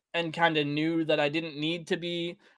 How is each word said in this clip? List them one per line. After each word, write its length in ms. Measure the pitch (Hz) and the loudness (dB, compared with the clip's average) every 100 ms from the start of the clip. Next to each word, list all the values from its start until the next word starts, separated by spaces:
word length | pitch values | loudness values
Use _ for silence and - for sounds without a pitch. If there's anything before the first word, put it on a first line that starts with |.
| _ | _
and 180 | 170 170 | -4 -2
kinda 320 | 165 170 156 | 2 4 4
knew 400 | 143 147 160 165 | 0 0 0 0
that 140 | 156 151 | 2 2
I 80 | 147 | 2
didn't 280 | 156 160 143 | 0 -6 -4
need 300 | 151 170 160 | -4 -4 -4
to 80 | 180 | -4
be, 400 | 170 175 170 170 - | -2 -4 -6 -8 -18